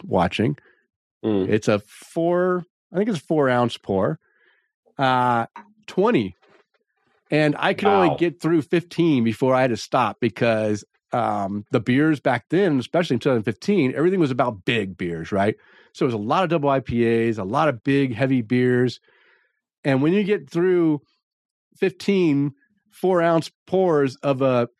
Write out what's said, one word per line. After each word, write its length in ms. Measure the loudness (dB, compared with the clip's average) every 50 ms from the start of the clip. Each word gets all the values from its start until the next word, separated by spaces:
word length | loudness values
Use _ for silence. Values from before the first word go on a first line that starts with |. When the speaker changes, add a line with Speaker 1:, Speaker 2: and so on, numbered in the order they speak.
| -4
Speaker 1:
watching. 540 | -2 0 0 0 0 0 -2 -2 -2 -2 -6 -12 _ _ _ _ _ _ _ _ _ _ _ -4
Speaker 2:
Mm. 260 | -2 0 0 0 0
Speaker 1:
It's 180 | 0 -2 0 0
a 120 | -2 -2
four, 840 | -2 -8 -20 -20 -20 -12 -6 -4 -2 0 0 0 0 0 -2 -4 -6 -10 _ _ _ _ -4
I 40 | -4
think 120 | -2 -2
it's 100 | -4 -4
four 300 | -4 -2 0 2 2 2
ounce 280 | 2 2 0 0 -2 -6
pour, 420 | -6 -2 -2 0 0 -2 -2 -6 _ _ _ _ _ _ _ _ _ _ _ _ _ _ _ -2
uh, 480 | 0 0 2 2 2 2 2 0 -2 -4 -8 -20 -20 _ _ _ _ -8
twenty. 480 | -2 0 0 2 2 0 0 -4 -8 _ _ _ _ _ _ _ _ _ _ _ _ _ _ _ _ _ _ -4
And 240 | -2 0 2 0 0 0
I 160 | -2 -2 -2
could 140 | 0 0 2
only 220 | 2 4 2 2
Speaker 2:
Wow. 80 | 0 0
Speaker 1:
get 240 | -2 -2 -2 -4
through 200 | -2 0 0 0
fifteen 640 | 0 0 -2 -2 -2 -4 -2 0 2 2 2 2 2
before 320 | 0 0 0 0 2 2
I 60 | 2
had 100 | 2 0
to 60 | 0 -4
stop 420 | -4 -2 0 0 0 0 -2 -2
because, 640 | -4 -4 -2 0 0 0 0 0 0 -2 -2 -4 -6 _ _ _ _ _
um, 540 | -4 -2 -2 -2 -2 -2 -4 -6 -6 -8 -6 -2
the 80 | -2 -2
beers 400 | 0 0 0 2 2 2 0 0
back 260 | 0 -2 -2 -2 -4 -2
then, 280 | 0 0 2 2 0 0
especially 360 | -2 -2 -2 -2 0 0 -2
in 40 | -2
two 100 | 0 0
thousand 140 | 0 0 -2
fifteen, 500 | -4 -6 -6 -2 -2 0 2 0 0 0
everything 240 | 0 0 0 2 0
was 120 | 0 0
about 340 | 0 -2 -2 -2 -4 -6 -4
big 320 | -4 -2 -2 -2 -6 -6 -8
beers, 340 | -8 -6 -6 -8 -8 -4
right? 240 | -2 0 0 0 -2 -4 _ _ _ -20 _ _ -6
So 120 | -4 -2
it 20 | -2
was 60 | -2
a 40 | -2
lot 260 | -2 -2 0 0 0
of 60 | 0
double 200 | 0 0 0 0
I 120 | 0 0
P 240 | -2 -2 -2 0 2 2
As, 300 | 2 2 0 0 -2 -4
a 60 | -4
lot 240 | -4 -2 0 0 0
of 140 | -2 -2 -2
big, 300 | 0 0 0 0 0 -2
heavy 280 | -2 -2 0 0 -2
beers. 580 | -2 0 0 2 2 2 2 2 0 0 -2 -6 _ _ _ _ _ _ _ _ _ _ _ _ _ _ _ _ -2
And 180 | 0 0 2
when 120 | 2 2 2
you 100 | 0 0
get 260 | 0 -2 -4 -6 -6
through 520 | -4 -2 0 2 2 2 2 2 0 -2 -4 _ _ _ _ _ _ _ _ _ _ _ _ _ _ -4
fifteen 760 | -4 -4 -4 -4 -2 0 2 2 2 2 2 2 0 -2 -4 _ _ _ _ _ _ _
four 300 | _ -4 -2 0 2 2
ounce 280 | 2 2 2 2 0 -4 -10 _ _ -2
pours 480 | 0 2 2 2 2 2 2 0 -2 -4
of 240 | -2 -2 0 0
a, 280 | 0 2 2 2 0 -2 _